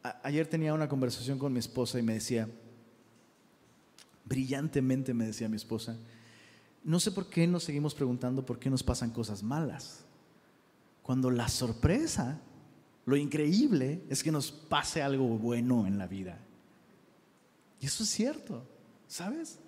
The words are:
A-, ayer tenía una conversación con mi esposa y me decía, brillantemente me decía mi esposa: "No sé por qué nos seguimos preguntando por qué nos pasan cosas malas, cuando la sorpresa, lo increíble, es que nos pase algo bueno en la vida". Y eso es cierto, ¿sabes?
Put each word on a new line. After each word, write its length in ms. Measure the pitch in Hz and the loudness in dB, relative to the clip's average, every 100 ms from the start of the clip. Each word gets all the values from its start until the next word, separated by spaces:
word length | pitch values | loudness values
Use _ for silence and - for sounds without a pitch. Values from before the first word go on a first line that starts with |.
A-, 160 | 123 - | -8 -6
ayer 240 | 139 147 156 | -2 0 2
tenía 260 | 165 156 | 0 2
una 160 | 156 151 | 0 0
conversación 480 | 139 127 110 117 139 | 0 0 -2 -4 -2
con 160 | 139 | 0
mi 60 | 123 | -2
esposa 400 | 113 - 120 127 | -2 -2 0 0
y 40 | |
me 120 | 113 | 0
decía, 340 | 110 - 120 110 - - - - - _ _ _ _ _ _ _ _ _ - - _ | 0 0 0 -2 -8 -20 -20 -20 -20 _ _ _ _ _ _ _ _ _ -20 -20 _
brillantemente 880 | - 131 131 139 156 143 131 131 131 | -4 -2 0 -2 0 2 4 2 2
me 140 | 120 113 | 0 0
decía 220 | 110 113 | -2 -4
mi 80 | 110 | -4
esposa: 400 | - 113 117 113 - - - - - - - _ | -4 -4 -4 -10 -12 -20 -20 -20 -20 -20 -20 _
"No 160 | - 170 | 0 2
sé 100 | 208 | 2
por 180 | 190 190 | -2 -2
qué 180 | - 170 | 2 4
nos 160 | 175 | 4
seguimos 300 | - 143 147 | 0 -2 -2
preguntando 520 | - 135 123 123 135 131 | 0 0 0 0 -2 -2
por 140 | 120 | -4
qué 100 | 135 | 0
nos 140 | 131 | 2
pasan 260 | - 123 120 | 2 0 -2
cosas 320 | 117 107 101 | -2 -4 -4
malas, 600 | 107 147 147 - - - - - - _ _ _ _ _ _ _ | -2 -2 -2 -4 -12 -18 -20 -20 -20 _ _ _ _ _ _ _
cuando 280 | - 131 127 | -2 2 4
la 180 | 120 117 | 2 2
sorpresa, 920 | - 123 113 147 220 320 - 123 156 - - - - _ _ | 0 -2 2 4 4 2 0 -2 -4 -10 -20 -20 -20 _ _
lo 120 | - 143 | 0 2
increíble, 880 | 147 156 151 190 294 170 131 165 - | 2 0 4 4 6 4 2 -2 -4
es 140 | 139 | -2
que 80 | 156 | 0
nos 220 | 156 131 | 0 -2
pase 500 | - - 143 - 165 | -8 -2 -2 0 -2
algo 240 | 139 135 127 | 0 2 2
bueno 600 | 110 117 117 120 120 98 | 2 0 0 4 4 4
en 100 | 101 | 0
la 80 | 92 | -2
vida". 320 | 98 90 85 - - - - - - - _ _ _ _ _ _ _ | -6 -8 -12 -18 -20 -20 -20 -20 -20 -20 _ _ _ _ _ _ _
Y 60 | 139 | -6
eso 180 | - | -2
es 60 | 214 | -2
cierto, 520 | - 233 311 - 131 131 - - - - | 0 0 -2 -10 -12 -12 -20 -20 -20 -14
¿sabes? 500 | - 180 302 311 - | -8 -6 -6 -8 -14